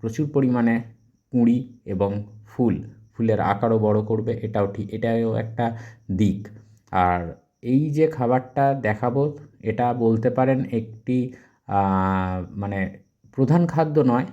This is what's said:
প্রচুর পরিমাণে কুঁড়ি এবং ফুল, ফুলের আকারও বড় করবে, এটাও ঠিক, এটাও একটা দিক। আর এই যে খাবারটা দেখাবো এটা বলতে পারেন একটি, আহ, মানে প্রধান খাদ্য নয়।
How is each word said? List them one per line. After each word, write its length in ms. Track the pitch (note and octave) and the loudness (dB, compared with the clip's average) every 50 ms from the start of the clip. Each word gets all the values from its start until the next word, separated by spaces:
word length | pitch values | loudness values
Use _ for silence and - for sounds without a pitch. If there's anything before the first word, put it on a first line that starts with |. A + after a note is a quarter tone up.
প্রচুর 280 | - A2+ A2 - D3+ C#3+ | -6 -6 -4 -2 -4 0
পরিমাণে 540 | D3 C#3+ C3+ B2+ B2 B2 A#2 A#2 A#2 A#2 A#2 - - _ _ _ _ _ _ _ | 2 2 2 4 2 4 4 2 2 0 -2 -6 -18 _ _ _ _ _ _ _
কুঁড়ি 480 | - B2 A#2 A#2 A#2+ B2+ B2+ - - - _ | 0 2 4 4 4 2 0 -6 -14 -18 _
এবং 380 | - G2+ F#2 G2+ G2 G2+ G#2 G#2 - - - - | -8 -2 0 0 0 0 -4 -8 -10 -16 -20 -20
ফুল, 380 | - - - B2+ A2+ F2+ - - - - - - _ _ | -18 -4 0 0 2 2 0 -4 -12 -18 -20 -20 _ _
ফুলের 260 | - A2+ A2+ G#2+ G2 | -2 0 0 2 2
আকারও 400 | - G2 G2+ G2+ A#2+ A2+ A2+ A2 | 2 0 0 2 2 2 2 4
বড় 220 | G#2+ G#2+ G#2 G#2+ | 4 4 2 2
করবে, 380 | G#2+ G#2+ A2+ A2 G#2+ A#2 A2 A2+ | 2 0 -2 -2 -2 -4 -4 -4
এটাও 260 | - A2 A2 A2 G2+ | -6 -4 0 0 0
ঠিক, 260 | G2 G2+ A2 G#2+ G#2 - | 0 -2 -6 -8 -8 -6
এটাও 420 | A2 A2 A2+ A2+ A2+ A#2 A2+ A2 | -4 -2 0 0 0 0 0 -2
একটা 420 | A2+ G#2+ A2 - - A#2+ A#2 A2+ - - - - _ _ - | -2 -4 -4 -4 -2 -2 -2 -2 -6 -14 -18 -20 _ _ -6
দিক। 360 | G2 F2+ G#2+ G2 F#2+ - - - - - - _ - _ _ _ | 0 2 2 2 2 0 -6 -14 -18 -20 -20 _ -20 _ _ _
আর 440 | - F#2 F2+ F2+ F2+ F2 F2 E2 - - _ _ _ _ | 0 2 2 2 2 0 -2 -6 -10 -14 _ _ _ _
এই 300 | - A#2 B2+ C3+ D3+ D#3 | -4 0 2 2 2 0
যে 160 | C#3+ D3+ D#3 | 2 2 2
খাবারটা 680 | D#3 D#3 - B2+ A#2 B2+ B2+ B2+ - - C#3 C#3 C#3 C#3 | 2 2 -2 0 2 2 0 0 -2 -2 0 2 2 2
দেখাবো 640 | C#3 A#2 G#2+ G#2+ G#2+ - B2 A#2+ C#3 C#3+ D3+ C#3+ - - - _ _ - | 0 0 -2 -2 0 -2 -2 0 0 0 0 -2 -8 -16 -20 _ _ -6
এটা 300 | A2+ G#2+ A2 B2 A#2+ A#2+ | -6 -2 0 0 -2 0
বলতে 360 | B2+ A#2 A2+ A2+ A2+ A2+ B2+ | 2 2 2 2 2 2 0
পারেন 340 | B2 - C3 C3 C3+ B2+ C3 - | 0 2 2 2 2 0 -2 -2
একটি, 640 | - A2+ A2+ A2+ - - _ - B2+ B2+ B2 A#2+ B2+ - - _ _ _ _ | -4 -4 -4 -6 -14 -14 _ -2 -2 -2 -2 -4 -8 -16 -20 _ _ _ _
আহ, 760 | - G2+ G2+ G2 G2 F#2+ F#2+ F#2+ F#2+ F#2+ F#2+ F#2 F#2 F#2 F#2 F2+ - | -4 -2 0 2 2 2 2 2 2 0 0 -2 -2 -4 -6 -6 -8
মানে 480 | - G#2 G2+ G2+ G2 G2 F#2+ F#2+ - - _ _ _ _ _ - | -10 -8 -6 -6 -4 -4 -4 -6 -6 -14 _ _ _ _ _ -14
প্রধান 360 | - - C3+ C3 D#3 F3 F3 | -2 -2 2 4 4 2 2
খাদ্য 340 | E3 - D3+ D#3+ D#3 D3 D#3 | 2 2 0 0 2 2 2
নয়। 240 | C#3 B2+ A#2+ B2 F#2 - | 4 4 2 2 0 -4